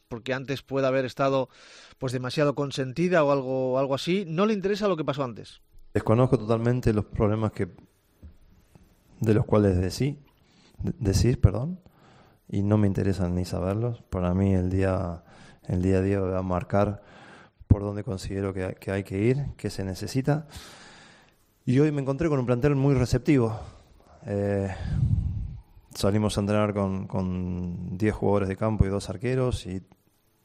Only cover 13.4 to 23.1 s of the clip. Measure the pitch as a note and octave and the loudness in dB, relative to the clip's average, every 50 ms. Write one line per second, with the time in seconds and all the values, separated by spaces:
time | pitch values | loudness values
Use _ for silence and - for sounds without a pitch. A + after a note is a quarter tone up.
13.4 | F2+ - - F2+ F2 F#2 G2 G#2+ A2+ B2 A#2 - - _ - F#2+ F2+ F2+ F2 F#2 | -2 -2 -4 -4 -2 -2 -2 -2 -2 -4 -6 -8 -10 _ -4 -2 0 0 2 2
14.4 | G2 G2 F#2+ F#2 F2+ F#2 F#2 F#2+ F#2+ F#2+ F#2 F#2 F#2+ F2 E2+ E2 - - - - | 2 4 2 2 2 0 0 2 2 2 0 0 -2 -4 -8 -10 -14 -18 -20 -20
15.4 | - - - _ - - - F2+ F2+ F#2+ F#2+ F#2 F#2+ G2 G2 G2+ F#2+ F#2 F#2 F#2 | -20 -20 -20 _ -8 -4 -2 0 2 4 4 4 4 2 2 0 0 -2 -2 -2
16.4 | F#2 F#2+ F2+ F2+ - - - G2+ G#2 G#2 G2+ - - - - - - - - - | -2 -2 -2 -2 -2 0 2 2 2 2 0 -4 -10 -18 -20 -20 -20 -20 -20 -20
17.4 | - - _ _ - - - G#2 G2+ G#2 G#2 G#2 G#2 - G2 F#2 - - G2 G2 | -20 -20 _ _ 0 2 2 2 2 0 -4 -6 -6 -6 -8 -6 -6 -6 -4 -4
18.4 | G2 G2 F#2 F#2+ F#2 F#2+ - - - - F#2+ G2 G2 - F#2+ G2 G#2 A#2 C3 C#3+ | -4 -4 -4 -4 -6 -6 -6 -8 -6 -4 -4 -4 -4 -4 -4 0 0 0 0 0
19.4 | C#3 C3 A#2+ - - G#2 - - G2 F#2+ F#2 F2 G#2 G2 - C3 B2+ D3 C#3+ D3+ | -2 -6 -8 -8 -8 -8 -6 -6 -6 -6 -6 -8 -8 -6 -4 -2 0 0 0 -2
20.4 | D#3 - - - - - - - - - - - - - - - _ _ _ _ | -2 -8 -16 -18 -18 -18 -20 -20 -20 -20 -20 -20 -20 -20 -20 -20 _ _ _ _
21.4 | _ _ _ _ _ - B2 C3 D3 D#3 D3 C#3+ C3+ B2+ C#3 C3+ E3 E3 D3+ C3+ | _ _ _ _ _ 0 2 4 4 2 2 -2 -2 -4 -2 -2 0 0 0 0
22.4 | B2 A2+ B2 B2 A2+ D3 D3 C3+ C3+ C#3+ C#3 B2+ B2 - | 2 0 0 2 2 2 2 4 4 4 4 4 2 2